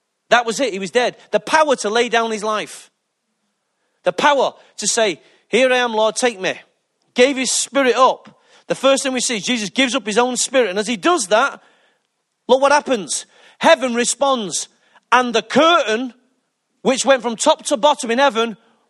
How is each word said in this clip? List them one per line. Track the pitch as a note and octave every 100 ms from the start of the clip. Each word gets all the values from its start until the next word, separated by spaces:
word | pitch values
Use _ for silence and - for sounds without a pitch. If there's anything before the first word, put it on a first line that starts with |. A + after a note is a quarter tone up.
| _ _ -
That | A#3 A3+
was | F#3+
it, | A#3+
he | F#3+
was | F#3+
dead. | A#3 A3+ - _
The | G#3
power | - D#4 D4+ B3+
to | G#3
lay | A3+ A#3+
down | A#3 A3+
his | A3
life. | G#3+ G#3+ D#3 - - _ _ _ _ _ _ _ _ _ _ _
The | F3+
power | - D4 C#4 F3 - _ -
to | G#3
say, | A#3 G#3+ D3 _ _ _
"Here | G#3+ B3+
I | B3+
am, | A#3+
Lord, | A3 A3 -
take | B3 F#3+
me." | F3+ A#2+ - _ _ _ _ -
Gave | C4 C4
his | B3+
spirit | - - C#4 B3+ A3
up. | B3+ E3 - _ _ _ -
The | E3+
first | C4+ C4+
thing | C4+
we | B3+
see | - A3+
is |
Jesus | F3 B3 G3+
gives | - C4 B3+
up | G#3
his | G#3
own | B3 B3
spirit. | - C4 G#3+
And | F#3+
as | G#3
he | A3+
does | D#4+ F4 G3
that, | G#3+ C4 - _ _ _ _ _ _ _ _ -
look | C4
what | C#4
happens. | D4 - A#3+ D3 - - _ _ -
Heaven | D4 D#4 B3+
responds. | A#3 A#3 - C#4 B3+ F#3+ - - _ _ _ _
And | B3 B3
the | A3
curtain, | A3 A#3+ D#4+ E4+ A3 A3 B3+ - _ _ _ _ _ _
which | G3 B3+ B3
went | C4
from | A#3 A3
top | D4 D#4 -
to | C#4
bottom | D4 C#4 A3+
in | A#3
heaven, | C#4 A3 A3+ F#3+ _ _